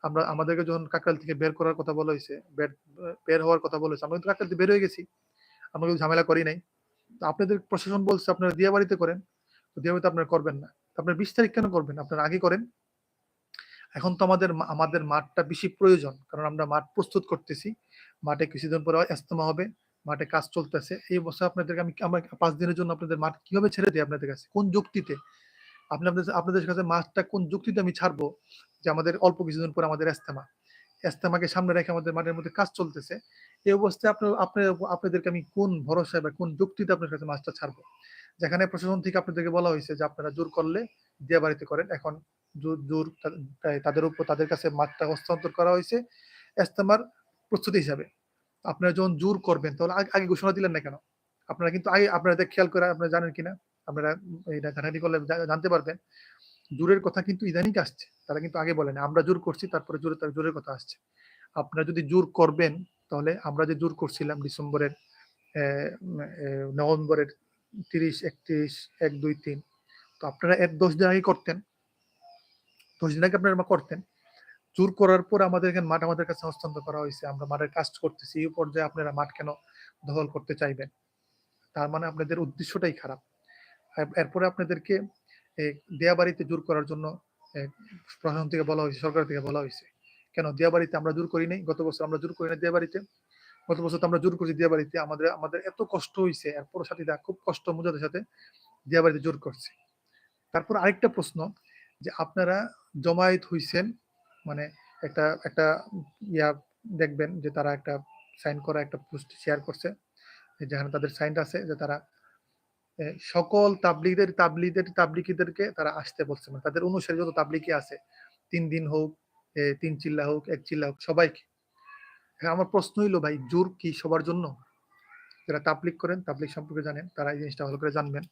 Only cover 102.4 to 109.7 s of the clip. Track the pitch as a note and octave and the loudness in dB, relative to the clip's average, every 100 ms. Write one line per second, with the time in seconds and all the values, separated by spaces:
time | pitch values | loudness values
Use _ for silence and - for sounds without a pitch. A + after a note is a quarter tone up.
102.4 | F3+ F#3+ A3+ - _ D3 E3+ E3+ F#3 F#3 | 0 0 -2 -10 _ -4 0 4 4 4
103.4 | - F3 C#3+ E3+ G3+ A#3 _ _ _ _ | 0 -6 -2 -2 -2 -6 _ _ _ _
104.4 | - D3 D3 _ _ _ D3+ D3+ D3+ D#3+ | -10 -8 -8 _ _ _ -8 0 0 0
105.4 | E3 - D#3 D#3 - G3 C#3+ _ G#3 E3 | -6 2 2 2 -2 -12 -14 _ -6 0
106.4 | D3+ D3 _ _ A3+ F3+ D#3 C#3+ D3+ F3+ | 2 0 _ _ -12 -2 -2 0 -4 -4
107.4 | D3 C#3+ C#3+ C#3+ C#3+ C#3+ C#3+ - _ _ | -6 -2 -2 -4 -6 -8 -10 -20 _ _
108.4 | D#3 D3 C#3+ D3+ D3 C#3+ - D3 - - | -6 -6 -4 -4 -4 -10 -12 -14 -14 -10
109.4 | - D3 C#3+ | -2 -2 -2